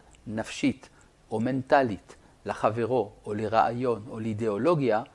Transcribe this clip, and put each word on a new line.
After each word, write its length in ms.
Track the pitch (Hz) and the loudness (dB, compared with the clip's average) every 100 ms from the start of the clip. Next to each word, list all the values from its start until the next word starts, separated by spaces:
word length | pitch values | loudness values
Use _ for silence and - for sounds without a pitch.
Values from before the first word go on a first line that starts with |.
| - - - | -14 -18 -10
נפשית 600 | 107 - - 139 - - - - _ - | -8 -8 -2 -2 -2 -8 -20 -20 _ -6
או 80 | 110 | -2
מנטלית 760 | 123 135 - 143 127 90 - - - - 98 | -2 -2 4 4 4 -2 -10 -20 -20 -12 -8
לחברו 640 | - 113 110 113 127 104 - 113 | 0 0 0 0 0 -2 -8 -8
או 80 | |
לרעיון 720 | 104 107 110 117 120 127 110 107 | -6 0 2 2 0 -2 -2 -6
או 100 | 113 | -6
לאידיאולוגיה, 840 | 113 104 113 101 151 165 127 107 - | -4 -2 -2 0 2 2 2 0 -2